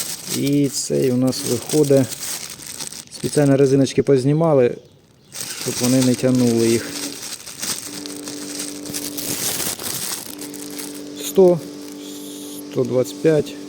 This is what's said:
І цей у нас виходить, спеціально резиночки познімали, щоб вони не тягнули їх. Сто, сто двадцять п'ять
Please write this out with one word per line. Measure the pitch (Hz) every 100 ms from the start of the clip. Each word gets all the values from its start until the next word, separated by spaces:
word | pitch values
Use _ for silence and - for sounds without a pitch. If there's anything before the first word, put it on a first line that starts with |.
| - - - 127
І | 135 143 139
цей | - - 143 135
у | 123
нас | 131 123 -
виходить, | 120 - 151 143 139 127 - - - - - - - - - -
спеціально | - 127 - 143 135
резиночки | 139 135 131 -
познімали, | 139 139 131 151 165 143 123 - - - _ _ _ - - -
щоб | - -
вони | 123 131 127
не | 123
тягнули | 127 127 123 117 113
їх. | 117 - - - - - - - - - - - 147 147 147 147 147 147 147 147 147 147 147 - 147 - - - - - - - - - - - - 147 147 - - - - - - -
Сто, | 190 185 170 - - - - - - - - - - -
сто | 135
двадцять | 123 123 123 -
п'ять | 160 151 143 -